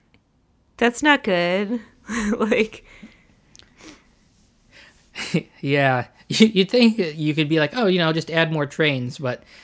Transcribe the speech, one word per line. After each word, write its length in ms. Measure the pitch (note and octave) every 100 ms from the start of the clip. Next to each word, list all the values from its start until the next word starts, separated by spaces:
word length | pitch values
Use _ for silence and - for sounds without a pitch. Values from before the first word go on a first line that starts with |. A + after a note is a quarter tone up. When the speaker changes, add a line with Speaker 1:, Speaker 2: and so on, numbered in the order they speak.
| _ _ _ _ _ _ _ -
Speaker 1:
that's 260 | A#3+ A#3+
not 220 | D4+ C#4
good. 560 | A3 F3 F3 F#3+ G3+ A#3
<laughs> 60 | - _ - A#3 G#3 -
Like, 480 | G#3+ A3 G#3+ - - - - _ _ _ _ _ - _ - - _ _ _ _ _ _ _ - - _ _
Speaker 2:
<laughs> 400 | - - E3+ - -
Yeah, 440 | C#3 C#3+ C3+ B2+ - _ -
you, 180 | - A3
you'd 220 | F#3+ F#3+
think 280 | B3 A#3 A3+
that 160 | E3
you 200 | D#3 D3+
could 140 | D3+ D3+
be 100 | D#3+
like, 160 | D3
"Oh, 120 | B3+ G#3
you 120 | F3+
know, 140 | D#3+
just 180 | D#3+ D#3
add 220 | E3 D#3+
more 140 | D#3 C#3+
trains," 500 | - D3+ C3+ B2 -
but 260 | B2+ B2 - -